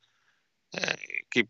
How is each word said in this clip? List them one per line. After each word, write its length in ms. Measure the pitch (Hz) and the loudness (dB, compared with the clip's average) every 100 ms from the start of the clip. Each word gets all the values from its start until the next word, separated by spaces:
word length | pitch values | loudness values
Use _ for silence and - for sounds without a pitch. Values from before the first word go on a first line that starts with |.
| _ _ _ _ _ _ _ | _ _ _ _ _ _ _
Ε, 220 | 185 - - 50 - - | -4 -2 -2 -4 -8 0
και 180 | 123 | 2